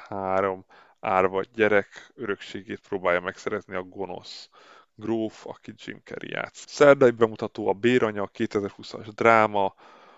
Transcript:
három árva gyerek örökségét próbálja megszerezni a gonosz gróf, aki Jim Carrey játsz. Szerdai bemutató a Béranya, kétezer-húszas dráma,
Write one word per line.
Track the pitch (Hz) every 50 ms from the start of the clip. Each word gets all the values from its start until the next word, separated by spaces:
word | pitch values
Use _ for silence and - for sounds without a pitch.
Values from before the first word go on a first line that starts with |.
| - -
három | 107 98 95 95 95 95 98 98 95 95 95 _ _ - - _ _ _
árva | - 113 98 92 95 92 95 95 95 - _
gyerek | 110 107 104 104 101 98 - - - - - _
örökségét | - 123 104 98 - - - - 101 92 90 104 - _ _
próbálja | 104 95 90 90 87 90
megszerezni | 90 92 95 - - 104 107 101 - - 98
a | 90
gonosz | 92 92 92 101 95 90 90 - - - - - - - _ - - - - - _ _ _
gróf, | - 107 107 113 113 110 107 - - -
aki | 120 - - - - 107 - -
Jim | 113 107 - _
Carrey | - - - - -
játsz. | - - - - - - - -
Szerdai | - - 147 143 139 139 135 123
bemutató | 117 113 117 110 107 - 110 104 - - 107 101
a |
Béranya, | 95 98 104 120 127 123 117 110 107 104 98
kétezer-húszas | 95 - - 113 107 - 107 101 98 - - 98 - - - 107
dráma, | 110 104 - 110 117 113 113 107 107 104 101 98 95 - _ - - - - - - -